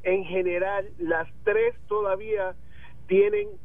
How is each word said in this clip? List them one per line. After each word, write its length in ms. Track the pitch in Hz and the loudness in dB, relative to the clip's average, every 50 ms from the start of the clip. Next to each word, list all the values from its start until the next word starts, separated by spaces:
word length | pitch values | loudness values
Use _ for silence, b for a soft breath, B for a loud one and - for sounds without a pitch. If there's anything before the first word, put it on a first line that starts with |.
| - | 2
en 220 | 180 185 196 185 | 2 2 2 0
general, 640 | 165 175 185 180 180 175 180 185 196 202 202 190 160 156 | 0 -2 0 0 2 0 0 0 0 0 -2 -4 -6 -8
las 320 | 151 175 160 165 160 165 160 - - - | -6 -2 0 0 0 0 -4 -8 -2 0
tres 300 | 214 208 220 226 233 247 - - | 2 4 4 2 2 0 -2 -6
todavía 680 | - 208 214 208 196 190 196 214 220 214 202 190 185 180 B B B B B B B B B - | -4 -2 -2 0 0 -2 -2 -2 -2 -2 -2 -2 -4 -6 B B B B B B B B B -2
tienen 400 | - 185 196 202 208 208 208 208 214 196 - | 4 6 6 6 6 4 0 -2 -4 -8 -12